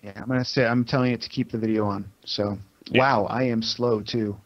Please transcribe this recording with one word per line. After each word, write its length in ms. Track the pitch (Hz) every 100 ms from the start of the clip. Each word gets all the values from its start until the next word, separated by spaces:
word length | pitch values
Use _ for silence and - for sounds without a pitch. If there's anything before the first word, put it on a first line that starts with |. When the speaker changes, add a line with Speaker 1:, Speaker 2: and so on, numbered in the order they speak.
Speaker 1:
Yeah, 100 | 104 98
I'm 100 | 113
gonna 180 | 127
say, 220 | 123 - 117
I'm 180 | 120
telling 280 | 120 139 127
it 80 | 117
to 80 | -
keep 240 | - 120
the 60 | 117
video 280 | 110 107 104
on. 180 | 98 98 _
So, 340 | - - 104 98 98 _ -
Speaker 2:
Yeah. 120 | 120
Speaker 1:
wow, 280 | 135 120 98
I 180 | 117
am 180 | 131 113
slow 380 | 113 - 120 110
too. 360 | 104 120 107 101